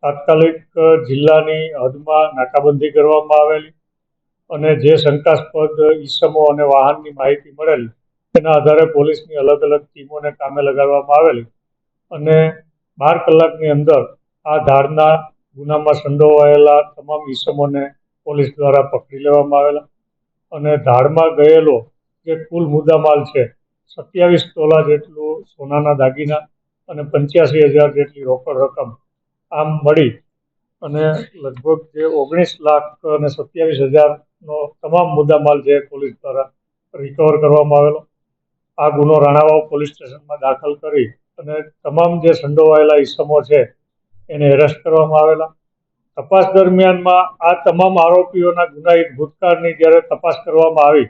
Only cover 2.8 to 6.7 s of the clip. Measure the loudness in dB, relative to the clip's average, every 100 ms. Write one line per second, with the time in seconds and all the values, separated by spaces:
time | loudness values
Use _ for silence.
2.8 | -2 0 2 0 2 2 2 -2 -8 _
3.8 | _ _ _ _ _ _ _ -6 -2 0
4.8 | 2 2 2 -2 0 -2 -2 -6 -4 0
5.8 | 0 0 -4 -4 -2 2 0 2 2